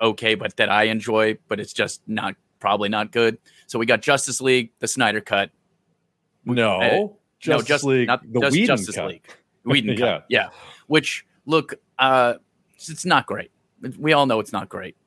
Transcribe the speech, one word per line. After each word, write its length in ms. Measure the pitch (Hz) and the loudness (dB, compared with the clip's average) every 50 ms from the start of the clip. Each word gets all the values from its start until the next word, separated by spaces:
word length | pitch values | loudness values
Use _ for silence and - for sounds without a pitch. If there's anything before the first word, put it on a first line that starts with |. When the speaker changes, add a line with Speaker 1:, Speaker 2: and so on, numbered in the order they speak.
Speaker 1:
okay, 320 | 117 113 104 - 117 110 110 | 0 0 0 0 0 0 0
but 220 | 95 110 107 - | 0 -2 -6 -2
that 120 | - 110 101 | 0 0 2
I 140 | 101 104 107 | 4 2 2
enjoy, 520 | 110 113 110 101 117 110 110 110 110 107 - _ | 2 0 -2 -4 -2 0 2 2 2 0 -4 _
but 120 | _ 107 101 | _ -8 -6
it's 140 | 101 - - | -6 -8 -6
just 280 | - 104 95 - - _ | -4 -4 -4 -6 -10 _
not, 280 | 104 110 107 98 98 95 - _ _ _ _ | -8 -6 -6 -6 -6 -8 -10 _ _ _ _
probably 300 | - 98 104 104 104 101 | 0 0 0 2 0 -2
not 220 | 110 107 107 104 | -2 -2 -4 -2
good. 260 | - 117 117 113 117 - _ _ _ _ _ | 0 2 2 2 0 -2 _ _ _ _ _
So 100 | - - | -8 -6
we 80 | 113 117 | -2 2
got 160 | 117 120 104 | 2 2 2
Justice 400 | - 147 143 135 - 135 127 - | 4 2 0 0 0 -4 -6 -2
League, 300 | 131 131 127 127 117 - _ _ | 2 2 2 2 2 -2 _ _
the 80 | 117 | -8
Snyder 340 | - - 131 120 107 104 107 | -6 -2 0 0 0 0 -2
Cut. 300 | - - 107 98 98 - _ _ _ _ _ _ _ _ _ _ _ _ _ _ _ _ _ _ _ | -4 -2 -2 -2 -2 -4 _ _ _ _ _ _ _ _ _ _ _ _ _ _ _ _ _ _ _
Speaker 2:
No, 340 | 117 123 120 113 107 95 92 | -4 -2 0 0 0 0 0
Speaker 1:
Uh, 80 | 117 117 | 0 2
no, 280 | 107 196 214 208 - _ _ _ _ _ | 2 0 -2 -4 -8 _ _ _ _ _
Speaker 2:
Justice 280 | - 160 135 120 113 | -2 0 0 0 2
Speaker 1:
just, 160 | 131 147 139 139 | 0 0 0 2
Speaker 2:
League, 240 | 139 131 127 120 | 0 2 2 2
Speaker 1:
not, 160 | 113 123 - - 113 113 | 0 0 -2 -4 -4 -2
Speaker 2:
the 60 | 120 | 0
Speaker 1:
just 120 | 131 139 135 | 2 2 2
Speaker 2:
Whedon 240 | 180 233 226 135 | 2 2 2 2
Speaker 1:
Justice 180 | 110 95 107 98 | 0 -2 -6 -8
Speaker 2:
cut. 140 | - 80 92 | -8 -8 -8
Speaker 1:
League. 180 | 87 - _ - - _ _ _ _ _ _ | -10 -12 _ -20 -20 _ _ _ _ _ _
Whedon 320 | 123 147 139 107 - 110 | 0 0 0 0 0 -2
Speaker 2:
<laughs> 0 | |
Speaker 1:
cut, 280 | 110 123 113 85 76 - | 0 0 -2 -2 -4 -4
Speaker 2:
Yeah. 180 | - 120 113 98 | -2 0 0 0
Speaker 1:
yeah. 40 | 90 - - - - - - _ | -2 -8 -16 -20 -20 -20 -20 _
Which, 360 | - 151 151 - - - - - _ _ _ _ | 0 0 0 0 0 -6 -10 -12 _ _ _ _
look, 300 | 139 156 160 - - - - _ _ _ - | 0 0 0 0 -2 -10 -16 _ _ _ 0
uh, 360 | 131 135 131 127 123 120 117 - _ _ _ _ _ _ _ | 2 4 4 4 4 2 0 -4 _ _ _ _ _ _ _
it's, 140 | _ - 160 | _ -18 -16
it's 160 | 156 - - | -14 -8 -2
not 200 | 185 160 131 - | 0 2 2 2
great. 240 | - 101 - - - _ _ _ _ _ _ - 131 - | -2 -6 -8 -8 -14 _ _ _ _ _ _ -14 -12 -10
We 140 | - 147 156 156 | -4 0 2 4
all 120 | 143 139 | 4 4
know 140 | 127 113 110 | 4 2 0
it's 100 | 104 - 110 | -2 -2 -6
not 140 | 98 95 | -8 -8
great. 280 | - - 92 92 85 - _ _ | -8 -12 -12 -12 -14 -16 _ _